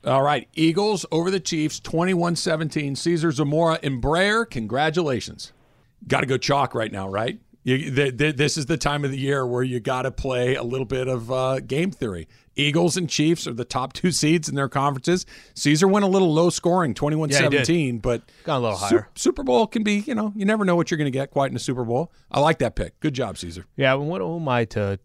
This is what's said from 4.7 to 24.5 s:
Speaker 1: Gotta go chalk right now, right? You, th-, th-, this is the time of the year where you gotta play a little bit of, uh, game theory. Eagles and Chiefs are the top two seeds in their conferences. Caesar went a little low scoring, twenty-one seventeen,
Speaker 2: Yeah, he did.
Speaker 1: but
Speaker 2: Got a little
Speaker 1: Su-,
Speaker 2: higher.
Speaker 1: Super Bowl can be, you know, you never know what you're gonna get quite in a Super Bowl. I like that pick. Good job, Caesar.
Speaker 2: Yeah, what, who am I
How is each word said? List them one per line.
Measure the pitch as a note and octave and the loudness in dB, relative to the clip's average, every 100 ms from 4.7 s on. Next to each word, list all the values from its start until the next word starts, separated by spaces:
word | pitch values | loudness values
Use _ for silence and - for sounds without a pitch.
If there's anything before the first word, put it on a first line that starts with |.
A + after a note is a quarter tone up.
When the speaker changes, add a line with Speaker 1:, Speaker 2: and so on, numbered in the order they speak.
| B2 D#3 D#3 D#3 A#2+ - A2 - _ _ _ _ _ - | 0 0 0 0 -2 -4 -14 -18 _ _ _ _ _ -4
Speaker 1:
Gotta | C3+ C3+ | -2 0
go | B2+ | -2
chalk | - C#3 C3 A#2+ | 2 0 0 -2
right | A2 | -4
now, | G2+ F#2+ | -6 -4
right? | G2 A#2 A3 _ _ | -4 -4 -6 _ _
You, | B2 C3+ D3+ | -2 -2 0
th-, | C3+ C#3 A#2+ | 0 0 0
th-, | D3+ C3 | -2 2
this | D3 D#3+ | 0 0
is | C3 | -2
the | E3 | -2
time | D3 C#3+ C#3 | 0 -2 -4
of | |
the | C3+ | -2
year | C#3 C#3 B2+ | -2 -2 0
where | B2 | -2
you | B2+ B2 | -2 -2
gotta | B2 B2+ B2+ | -2 -2 -2
play | - C3+ B2+ B2 C3+ | -4 -4 0 0 0
a | |
little | A#2 C3 C3 | -2 -4 -4
bit | C3 B2+ | -4 -2
of, | B2+ A2+ | -4 -2
uh, | C3 C3 C3+ | -2 0 -2
game | C3+ C3+ F#3 | -2 -2 -2
theory. | - A#2 F2+ D#2 - _ - | -4 -6 -6 -12 -20 _ -2
Eagles | D3 D3+ F3 F#3 | 0 2 2 0
and | E3 | -2
Chiefs | - D3+ E3+ D3+ | 0 2 2 -4
are | |
the | A#2+ | -8
top | A#2+ B2+ - | -6 -4 -6
two | - F3+ | -2 -2
seeds | C#3 D3+ E3+ D#3 | 2 2 2 0
in | C#3 | -4
their | C3+ | -2
conferences. | C#3+ C#3 C3+ - F3+ - - - - | 0 -2 -2 0 0 -2 -20 -20 -2
Caesar | C#3+ D3+ F#3+ | 2 4 6
went | G3+ | 4
a | G3 | 4
little | F#3+ F3+ | 4 4
low | D#3 F3 | 4 4
scoring, | - F3 F3+ D#3 | 2 2 2 2
twenty-one | G#2 D3 D#3 D#3 | 0 -2 0 2
seventeen, | C#3 C#3+ C#3+ B2+ E3+ | 2 4 2 2 2
Speaker 2:
Yeah, | C#3 | 2
he | |
did. | A#2 | -2
Speaker 1:
but | B2+ A#2+ _ _ | -2 -2 _ _
Speaker 2:
Got | - C#3 | -4 0
a | |
little | A#2 F#2+ | 0 0
Speaker 1:
Su-, | G2 F4 | 2 2
Speaker 2:
higher. | - - | 0 -2
Speaker 1:
Super | - - | -2 0
Bowl | C4+ B3 G#3+ | 2 2 2
can | A#3 | 0
be, | G#3+ G#3 | 0 0
you | G#3 | 0
know, | A3+ G#3 G#3 | -4 -4 -2
you | |
never | G3 A3 F#3+ | 0 2 2
know | F3 | 2
what | E3 | 0
you're | E3 | -2
gonna | C#3+ | -2
get | B2+ C#3 | -2 -2
quite | C#3+ C#3 | 0 0
in | B2 | -2
a | |
Super | - B2 A#2 | -4 -4 -2
Bowl. | B2 E3+ _ _ | -2 -4 _ _
I | C#3 | 2
like | D3+ D#3+ | 4 4
that | A#2+ - | 0 -2
pick. | E2 _ | -6 _
Good | D3+ | -4
job, | C3 A2+ F2 | -2 -6 -6
Caesar. | F2 F2 - - | -10 -12 -14 0
Speaker 2:
Yeah, | C3+ | 2
what, | C3+ D3 F#3 | 2 -2 -4
who | F3 E3+ | -4 -4
am | |
I | D3+ | 0